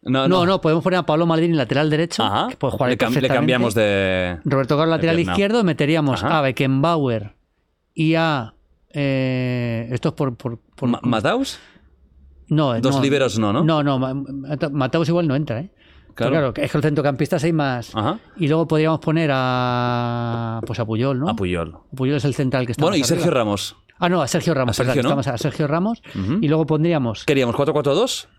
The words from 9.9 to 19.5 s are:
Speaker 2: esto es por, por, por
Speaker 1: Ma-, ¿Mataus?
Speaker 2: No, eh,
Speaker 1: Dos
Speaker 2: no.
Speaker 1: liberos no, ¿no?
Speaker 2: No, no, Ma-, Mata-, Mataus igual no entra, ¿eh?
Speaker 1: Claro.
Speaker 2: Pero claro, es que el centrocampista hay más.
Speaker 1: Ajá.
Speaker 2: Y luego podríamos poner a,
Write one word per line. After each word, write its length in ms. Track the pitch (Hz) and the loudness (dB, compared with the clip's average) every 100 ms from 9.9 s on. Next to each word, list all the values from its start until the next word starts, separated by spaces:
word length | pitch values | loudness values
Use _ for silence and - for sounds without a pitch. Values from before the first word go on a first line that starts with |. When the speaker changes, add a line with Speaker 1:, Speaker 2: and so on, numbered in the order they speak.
Speaker 2:
esto 200 | 123 160 | -4 -4
es 40 | |
por, 220 | - 139 120 | -2 -4 -4
por, 240 | 123 117 _ - | -8 -10 _ -6
por 120 | 127 | -2
Speaker 1:
Ma-, 120 | 120 | -2
¿Mataus? 560 | 123 117 120 233 269 - - - _ _ _ - - - - | 0 0 0 0 -2 -8 -18 -20 _ _ _ -20 -20 -20 -2
Speaker 2:
No, 260 | 151 147 | 0 2
eh, 60 | 117 | 2
Speaker 1:
Dos 160 | 127 139 | 0 2
Speaker 2:
no. 60 | |
Speaker 1:
liberos 360 | 139 139 131 104 | 2 2 0 0
no, 140 | 107 | 0
¿no? 100 | 101 | 2
Speaker 2:
No, 220 | 156 156 | 2 2
no, 160 | 143 131 | 2 0
Ma-, 120 | 131 | -2
Mata-, 580 | 135 135 139 135 147 156 | -4 -8 -10 -8 -6 -4
Mataus 380 | 143 127 165 156 | -2 0 0 0
igual 200 | 170 165 | 0 2
no 80 | 135 | 0
entra, 240 | 151 113 | -2 -6
¿eh? 100 | 185 _ - - - | -8 _ -20 -20 -20
Speaker 1:
Claro. 0 | - | -4
Speaker 2:
Pero 140 | 120 160 139 | 0 2 0
claro, 0 | - - | -2 -2
es 60 | |
que 60 | 156 | 0
el 40 | |
centrocampista 540 | 151 147 143 135 147 175 | 0 0 0 0 0 0
hay 120 | 151 | 0
más. 420 | 165 139 123 117 | 0 0 -4 -6
Speaker 1:
Ajá. 240 | 113 107 214 - - | -4 -2 -4 -10 -4
Speaker 2:
Y 100 | 151 | 0
luego 180 | 160 165 | 0 2
podríamos 320 | 156 156 156 | 2 2 0
poner 320 | - 160 160 | 0 0 2
a, 1300 | 131 127 | 0 0